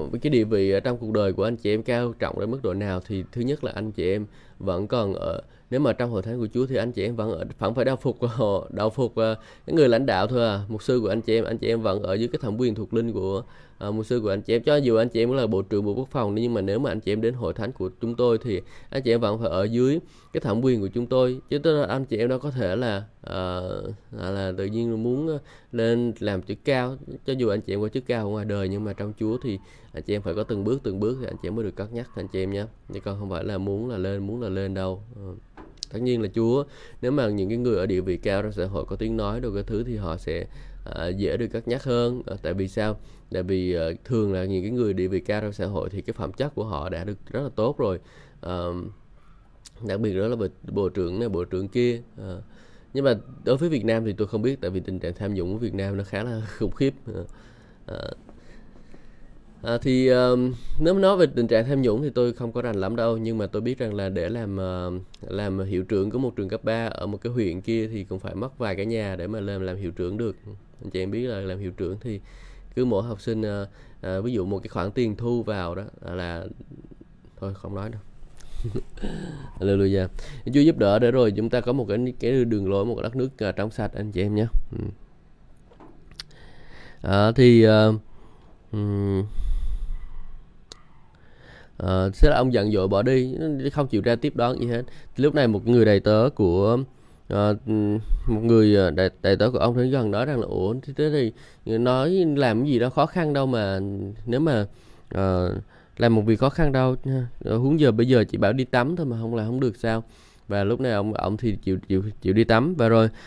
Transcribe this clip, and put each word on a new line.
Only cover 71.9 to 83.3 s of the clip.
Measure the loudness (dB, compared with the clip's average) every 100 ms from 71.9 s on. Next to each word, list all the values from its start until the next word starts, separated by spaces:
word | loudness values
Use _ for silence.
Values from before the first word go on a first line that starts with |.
| -6
thì | -8 -10 -12 -20 -20 -20 -8
cứ | -2
mỗi | 0 0
học | -2 -6
sinh, | -4 -2
ờ, | -2 -4 -8 -12 -20 -12
ờ, | -6 -4
ví | -2
dụ | -2
một | -2 -4
cái | -4
khoản | -4 -4
tiền | 0 -2 -2
thu | -2 -2
vào | -2 -4 -4
đó | -6 -10 -12
là, | -10
là... | -6 -6 -8 -10 -14 -18 -20 -20 -20 -20 -20 -20 -10
thôi | -8
không | -8 -8
nói | -8 -8
đâu. | -10 -14 -16 -16 -16 -8 -6
<laughs> | -4 -4 -6 -6 -6 -4 -8 -12 -14 -2
Hallelujah. | 2 4 4 2 0 -4 -10 -10 0
Chúa | 4
giúp | 6 6
đỡ | 4 6
để | 4
rồi | 6 4
chúng | 2 0
ta | 0
có | 0
một | 0 0
cái, | -2 -2 -2
cái | 0 2
đường | 2 2 2
lối, | 0
một | 0
cái | -2
đất | -4 -2
nước, | -4